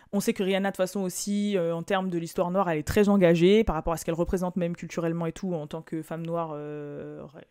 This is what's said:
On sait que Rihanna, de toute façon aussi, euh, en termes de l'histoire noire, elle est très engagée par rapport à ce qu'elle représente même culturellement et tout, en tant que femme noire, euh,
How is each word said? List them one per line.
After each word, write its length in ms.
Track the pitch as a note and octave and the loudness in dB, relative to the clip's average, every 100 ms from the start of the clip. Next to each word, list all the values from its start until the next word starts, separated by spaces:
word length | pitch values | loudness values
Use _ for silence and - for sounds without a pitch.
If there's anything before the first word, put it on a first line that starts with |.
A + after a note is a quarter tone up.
| - | -4
On 80 | G3+ | -2
sait 140 | A#3 | 0
que 100 | - | 0
Rihanna, 260 | F#3+ F#3+ G3 | 2 2 0
de 40 | |
toute 40 | F#3 | 0
façon 240 | F#3 G3+ | -2 -2
aussi, 560 | F#3 - G3+ G3+ G#3 G3 | -4 -4 -4 -2 0 0
euh, 160 | E3+ E3 | 0 -2
en 80 | |
termes 260 | E3 G3 F#3 | -2 -2 0
de 80 | F3 | -4
l'histoire 340 | E3+ - F3 | -4 -2 0
noire, 180 | F#3 F3+ | 2 2
elle 80 | D#3 | 0
est 100 | - | 0
très 220 | G#3+ G3+ | 4 6
engagée 540 | G3+ F3 E3+ F3+ G#3 | 6 6 8 8 6
par 120 | A3 D#3 | 4 0
rapport 180 | E3 | -2
à 40 | D#3+ | -4
ce 80 | - | -2
qu'elle 80 | |
représente 420 | E3 E3+ F#3 F3+ F#3 | -2 0 0 -2 -2
même 200 | E3+ E3+ | -2 -4
culturellement 500 | E3 - E3 E3+ E3 | -8 -4 -2 -2 -4
et 60 | |
tout, 220 | D#3+ F#3+ | -4 -4
en 140 | E3+ D3 | -4 -6
tant 140 | D#3+ | -10
que 200 | - E3 | -8 -8
femme 240 | D#3 E3 E3 | -6 -8 -4
noire, 260 | E3+ D#3+ | -4 -4
euh, 680 | D3 D3 D3 D3 D3 D3 D3+ C#3 D#3 - | -6 -8 -10 -10 -10 -12 -12 -16 -18 -20